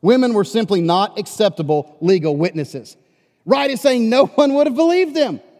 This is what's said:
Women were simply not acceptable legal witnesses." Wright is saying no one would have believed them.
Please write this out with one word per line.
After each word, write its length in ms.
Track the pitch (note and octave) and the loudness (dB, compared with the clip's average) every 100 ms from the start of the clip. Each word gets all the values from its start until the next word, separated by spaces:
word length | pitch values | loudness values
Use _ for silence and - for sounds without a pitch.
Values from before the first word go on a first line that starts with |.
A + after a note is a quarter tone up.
Women 340 | E3+ B3+ B3+ | 4 2 2
were 100 | A3 | 0
simply 360 | G3 A3+ G#3+ G3 | -2 -2 -2 0
not 380 | E3+ F3 G#3 G#3 | 2 0 0 -4
acceptable 760 | G3+ - G#3 - D3+ D3+ C#3+ - | -12 -2 -2 -2 -2 -2 -4 -6
legal 360 | E3+ F#3+ D#3 D3 | 0 0 0 -2
witnesses." 600 | F3 D#3+ C#3+ C3+ A2 - _ _ _ _ - | -2 -4 -8 -12 -16 -20 _ _ _ _ -2
Wright 240 | C4+ C#4+ | 0 0
is 100 | C4+ | 0
saying 280 | C#4+ B3+ A3+ | 0 0 0
no 180 | B3 C#4+ | 2 2
one 280 | - C#4+ | 2 0
would 120 | C#4 D4 | 2 0
have 100 | B3 | 2
believed 380 | E4 F4 F4+ | 2 2 0
them. 260 | D4+ C#4 D3 _ _ | 0 -2 -4 _ _